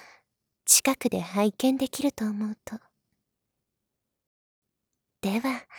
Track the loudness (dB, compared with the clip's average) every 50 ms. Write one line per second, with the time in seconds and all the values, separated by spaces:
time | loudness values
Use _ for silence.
0 | -20 -20 -20 _ _ _ _ _ _ _ _ _ 2 4 4 4 4 2 0 2
1 | 0 -2 -2 -2 -4 -2 0 2 2 2 0 2 2 2 2 2 -2 -4 -4 -2
2 | -2 -2 -2 -2 -4 -4 -2 -4 -4 -6 -6 _ -12 -14 -14 -16 _ _ _ _
3 | _ _ _ _ _ _ _ _ _ _ _ _ _ _ _ _ _ _ _ _
4 | _ _ _ _ _ _ _ _ _ _ _ _ _ _ _ _ _ _ _ _
5 | _ _ _ -6 -2 0 0 0 0 -2 -4 -4 -8 _ -20